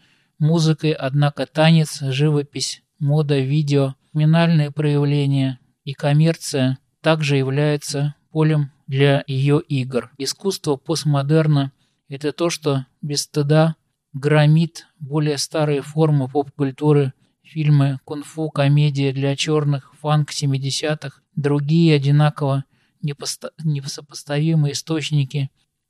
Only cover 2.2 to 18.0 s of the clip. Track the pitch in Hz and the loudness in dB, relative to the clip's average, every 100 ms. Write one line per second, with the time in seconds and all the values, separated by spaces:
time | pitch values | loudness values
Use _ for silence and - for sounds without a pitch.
2.2 | 151 147 143 135 - - _ _ 143 151 | 0 0 -4 -8 -10 -10 _ _ -2 0
3.2 | 147 143 131 147 147 139 135 131 _ 151 | 0 0 0 0 0 0 0 -4 _ 0
4.2 | 151 165 170 160 147 143 151 143 143 143 | 2 4 4 2 0 -2 0 0 0 0
5.2 | 139 139 135 127 _ _ - 135 147 147 | 0 0 -2 -4 _ _ -14 -6 0 2
6.2 | 160 160 - 139 127 131 _ _ 156 160 | 2 0 -4 -2 -2 -2 _ _ -2 0
7.2 | 147 143 131 135 151 147 - 139 147 - | 0 0 0 0 0 -2 -4 -4 -4 -6
8.2 | _ 156 156 156 143 - - 135 143 139 | _ -2 0 0 -2 -8 -6 0 2 2
9.2 | - 135 139 147 - 139 127 127 117 - | 0 -2 2 2 0 -4 -2 -4 -6 -8
10.2 | 135 - 196 190 156 139 - 156 151 143 | -8 -6 -6 -4 -4 -4 -4 -4 0 0
11.2 | 139 160 156 143 139 - _ _ - 135 | 2 2 4 2 0 -8 _ _ -16 -8
12.2 | 147 - 170 - 151 135 131 _ 147 143 | -6 -2 -4 -2 -2 -2 -4 _ -8 -6
13.2 | - 147 147 156 160 160 _ _ _ 139 | -4 -2 2 4 2 0 _ _ _ -6
14.2 | 147 151 151 156 165 - - _ 139 151 | 0 4 6 4 2 -4 -20 _ -8 -4
15.2 | 151 143 - 160 151 143 139 151 156 147 | -2 -2 -4 -2 -2 -2 -4 0 2 2
16.2 | 131 143 139 - 135 131 151 147 135 - | 0 -2 -4 -4 -6 -2 2 2 2 -4
17.2 | _ _ _ 156 151 147 139 135 | _ _ _ -4 2 4 2 -2